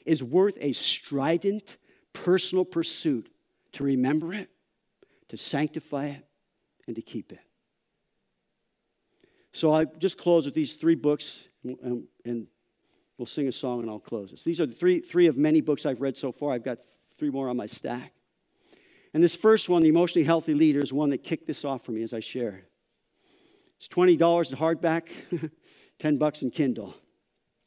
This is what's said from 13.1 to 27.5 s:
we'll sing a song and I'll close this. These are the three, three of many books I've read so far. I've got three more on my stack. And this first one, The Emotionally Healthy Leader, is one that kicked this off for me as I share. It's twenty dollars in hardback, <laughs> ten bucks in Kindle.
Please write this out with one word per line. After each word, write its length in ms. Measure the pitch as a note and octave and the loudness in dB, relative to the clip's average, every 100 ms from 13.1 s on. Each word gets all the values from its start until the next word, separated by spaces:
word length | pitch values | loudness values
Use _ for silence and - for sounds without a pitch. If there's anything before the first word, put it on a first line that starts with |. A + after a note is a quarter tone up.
| - | -14
we'll 80 | A#2+ | -10
sing 220 | - C3+ | -4 -4
a 40 | |
song 300 | - C3 B2 | -4 -6 -6
and 80 | A2+ | -6
I'll 80 | G#2+ | -10
close 320 | - A2+ G2 | -10 -10 -10
this. 120 | - | -8
These 180 | E3+ E3 | -4 -2
are 60 | C#3 | -4
the 80 | |
three, 260 | - F3+ F3+ | 0 2 2
three 260 | - F3+ E3+ | 0 4 4
of 100 | B2+ | 6
many 240 | D3+ D#3 | 4 4
books 240 | D#3 C#3+ | 2 -2
I've 160 | D3+ B2 | -2 -4
read 160 | C3+ - | -4 -4
so 160 | C3+ | -8
far. 200 | - D3 | -6 -4
I've 120 | B2 | -4
got 140 | B2+ A#2 _ _ _ _ | -4 -8 _ _ _ _
three 140 | D3+ | -4
more 180 | C3+ C3+ | -4 -4
on 80 | B2+ | -4
my 100 | A2 | -6
stack. 460 | - C3 B2 - _ _ _ _ _ _ _ _ _ _ | -8 -8 -8 -10 _ _ _ _ _ _ _ _ _ _
And 120 | D#3 | 2
this 100 | E3+ | 2
first 340 | - A3 A3 - | 4 4 4 4
one, 140 | F3 | 4
The 60 | D#3 | 6
Emotionally 360 | E3+ F3 F3 | 6 4 2
Healthy 300 | D3 E3 D#3+ | 2 2 2
Leader, 260 | D3 D#3 C#3+ | 2 4 2
is 120 | C#3 | 0
one 180 | C3+ D3 | 0 0
that 140 | C3+ | -2
kicked 220 | - D#3+ - | -4 -8 -6
this 180 | C#3+ | -8
off 180 | C#3+ C3 | -6 -6
for 80 | - | -6
me 120 | A2 | -6
as 120 | A2+ | -6
I 60 | A2+ | -8
share. 420 | - B2+ A#2 F#2+ F#2 _ _ _ _ _ _ _ _ _ _ _ | -8 -6 -6 -8 -18 _ _ _ _ _ _ _ _ _ _ _
It's 120 | - | -6
twenty 280 | F3+ F3+ D3+ | 2 4 6
dollars 360 | E3+ E3+ D3+ | 4 2 0
in 60 | C3+ | -2
hardback, 500 | D#3+ E3 E3 E3 - - - | -2 0 0 -2 -4 -16 -8
<laughs> 200 | E3 D3+ - _ _ _ - | -8 -8 -12 _ _ _ -4
ten 200 | D#3 C3+ | 0 2
bucks 240 | D3+ - | 0 -2
in 80 | B2 | -4
Kindle. 440 | - C3+ A2+ - - _ _ _ _ _ | -2 -2 -2 -10 -16 _ _ _ _ _